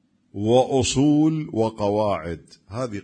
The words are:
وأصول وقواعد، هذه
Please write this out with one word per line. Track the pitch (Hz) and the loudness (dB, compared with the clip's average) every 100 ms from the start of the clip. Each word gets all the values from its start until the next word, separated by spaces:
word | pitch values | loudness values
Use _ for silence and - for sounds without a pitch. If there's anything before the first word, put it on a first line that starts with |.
| _ _ _ | _ _ _
وأصول | 101 107 127 123 131 120 131 147 147 156 160 151 | -6 2 4 4 0 0 2 2 4 2 0 -4
وقواعد، | 107 110 110 101 104 107 90 82 82 - - - | -2 -2 -2 -2 0 0 -2 -6 -10 -12 -20 -14
هذه | 107 131 101 | -10 -8 -10